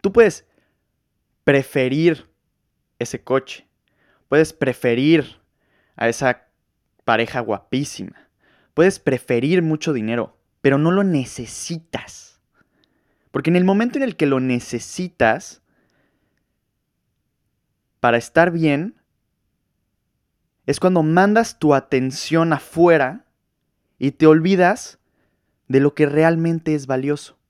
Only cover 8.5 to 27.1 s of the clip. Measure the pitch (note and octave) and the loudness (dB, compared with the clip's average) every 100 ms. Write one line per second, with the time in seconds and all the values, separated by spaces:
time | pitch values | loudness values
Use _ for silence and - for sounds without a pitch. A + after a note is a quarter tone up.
8.5 | _ _ - F3+ G3 - B2+ - A#2+ C3+ | _ _ 0 0 0 -4 -4 -2 -2 0
9.5 | F3+ D#3+ D#3 - C3+ A2 A#2+ - _ _ | 0 0 -4 -4 -4 -4 -6 -6 _ _
10.5 | _ C#3 C#3 D#3 F#3+ G3 D#3 B2 - A#2 | _ 0 2 0 0 0 -2 -4 -12 -16
11.5 | - - E3 _ - - - - _ _ | -14 -12 -12 _ -12 -12 -20 -20 _ _
12.5 | _ _ _ _ _ _ _ _ C#3 - | _ _ _ _ _ _ _ _ -6 0
13.5 | F3 F#3 G3 A#3+ C#4 C4 - D3 C3+ B2+ | 2 2 0 -2 -2 -6 -2 0 0 -2
14.5 | A#2+ - A#2+ - - F3+ _ A#2 B2+ - | -4 -4 -12 -10 -10 -10 _ 0 0 -6
15.5 | - _ _ _ _ _ _ _ _ _ | -20 _ _ _ _ _ _ _ _ _
16.5 | _ _ _ _ _ _ _ _ _ _ | _ _ _ _ _ _ _ _ _ _
17.5 | _ _ _ _ _ A#2+ A#2 A#2 - F3 | _ _ _ _ _ 0 0 0 2 2
18.5 | E3+ D#3+ C#3+ F#3 - _ _ _ _ _ | 2 -2 -2 -6 -12 _ _ _ _ _
19.5 | _ _ _ _ _ _ _ _ _ _ | _ _ _ _ _ _ _ _ _ _
20.5 | _ - C#3+ F#3 F3+ D#3 E3 F#3+ G#3+ A3+ | _ -6 -2 0 2 2 2 4 2 0
21.5 | - D3+ C#3 - C3+ C3 C#3 - E3 E3 | -2 2 2 2 -2 -2 -8 -2 0 0
22.5 | D3+ - E3 F3 D#3+ C3 F#3+ _ _ _ | -2 -6 2 4 4 2 -6 _ _ _
23.5 | _ _ _ _ _ C3+ C#3 D#3 D#3+ E3 | _ _ _ _ _ -6 4 6 6 4
24.5 | F#3+ F3+ A#3 - - _ _ _ _ _ | 2 2 0 -10 -20 _ _ _ _ _
25.5 | _ _ C3 C#3+ - D3 D3 D#3+ E3 E3 | _ _ 2 2 0 -2 2 2 2 -2
26.5 | E3 D#3 D3+ C3+ C3 C#3 | -4 -4 -6 -4 -6 -4